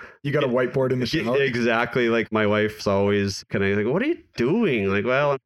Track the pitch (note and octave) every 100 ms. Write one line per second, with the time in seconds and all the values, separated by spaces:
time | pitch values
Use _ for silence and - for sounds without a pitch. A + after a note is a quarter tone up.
0 | - - C#3 C#3+ C3+ A#2+ B2 C3+ B2+ B2+
1 | A#2 - A2 C3+ C3+ A#2+ A#2 A2+ A#2+ C3
2 | A#2 A2+ A2 A2 G#2+ G#2+ G#2+ - G#2 G2
3 | G2+ G2+ G2 G2 - A2 G2 G2+ G#2 E3
4 | C#4+ E4+ - - A#2+ A3 G#3+ A#2+ G2 G2+
5 | G#2+ C3 D3 C#3